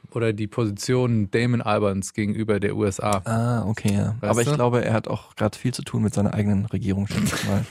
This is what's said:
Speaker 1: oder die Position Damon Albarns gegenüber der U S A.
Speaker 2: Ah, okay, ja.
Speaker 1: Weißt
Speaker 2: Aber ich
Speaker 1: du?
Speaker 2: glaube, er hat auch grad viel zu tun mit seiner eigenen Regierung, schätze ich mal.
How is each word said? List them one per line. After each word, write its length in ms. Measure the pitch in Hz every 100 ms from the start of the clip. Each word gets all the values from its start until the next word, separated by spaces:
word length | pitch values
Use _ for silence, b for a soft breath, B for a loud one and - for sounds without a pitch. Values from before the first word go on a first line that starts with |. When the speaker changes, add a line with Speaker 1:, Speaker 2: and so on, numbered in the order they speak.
| -
Speaker 1:
oder 200 | 123 117
die 140 | 107 107
Position 840 | - 113 98 - 127 123 113 98
Damon 320 | 117 123 120
Albarns 500 | 107 107 104 98 95
gegenüber 460 | - 104 110 110 104
der 160 | 101 104
U 80 |
S 160 | 104 95
A. 220 | 107 98
Speaker 2:
Ah, 400 | 92 113 117 120 98
okay, 280 | 110 107
ja. 220 | 101 104 107
Speaker 1:
Weißt 100 | 104
Speaker 2:
Aber 120 | 113
ich 60 | 120
Speaker 1:
du? 60 |
Speaker 2:
glaube, 300 | 147 123 120
er 80 | 113
hat 160 | 110 -
auch 280 | 113 - -
grad 200 | 107 -
viel 160 | 127
zu 100 | 120
tun 200 | - 120
mit 100 | 107
seiner 200 | - 101
eigenen 320 | 104 104 98 110
Regierung, 400 | 101 95 95 101
schätze 300 | - 104 -
ich 120 | 104
mal. 160 | 101 107